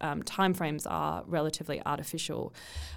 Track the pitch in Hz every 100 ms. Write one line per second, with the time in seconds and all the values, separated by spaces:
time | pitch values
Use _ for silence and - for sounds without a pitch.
0 | 156 147 - - 190 185 156 151 - 156
1 | 151 87 - 165 156 - 160 143 - 143
2 | - 165 - - - - - - -